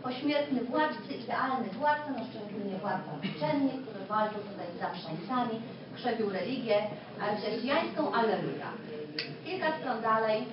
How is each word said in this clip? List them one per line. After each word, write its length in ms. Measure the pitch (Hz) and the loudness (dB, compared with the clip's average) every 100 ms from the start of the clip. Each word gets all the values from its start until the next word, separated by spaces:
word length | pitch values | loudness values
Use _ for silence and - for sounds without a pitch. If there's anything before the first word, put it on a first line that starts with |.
pośmiertny 600 | 254 247 285 302 - 254 | -2 0 2 4 4 2
władcy, 500 | - 302 302 208 - - | 2 4 4 2 -6 -8
idealny 460 | 233 240 262 247 196 | -2 0 2 0 -2
władca, 400 | 185 294 294 294 240 | 2 4 4 0 -4
no 20 | - | -4
szczególnie 480 | 220 208 208 196 185 | -8 -6 -4 -2 -2
władca 340 | 202 214 - 147 190 - | 0 -2 -2 -4 -4 0
uczennik, 460 | 294 277 269 240 - | 2 4 2 0 -6
który 180 | 202 190 | -8 0
walczył 360 | 214 208 208 190 | 2 2 0 -6
tutaj 140 | 185 180 170 | -6 -6 -4
z 40 | |
zaprzańcami, 840 | 190 175 160 160 - 247 226 220 - - - - | -4 -4 -6 -6 -2 0 2 -2 -6 -10 -12 -4
krzewił 340 | 247 214 202 | -2 2 0
religię, 480 | 190 185 254 220 208 214 - - - | 0 -2 -2 4 4 4 -4 -10 -4
e, 160 | 208 208 | -2 0
chrześcijańską, 760 | 214 220 226 302 339 311 294 | 0 -2 2 2 2 0 2
alleluja. 560 | 240 220 185 147 139 - - - 151 - - - - - | 4 4 4 0 -4 -6 -8 -8 -8 -6 -6 -6 -8 -6
Kilka 220 | 370 311 320 | 0 0 0
stron 220 | 269 226 | -2 0
dalej. 440 | 220 220 220 220 247 | 4 4 4 2 0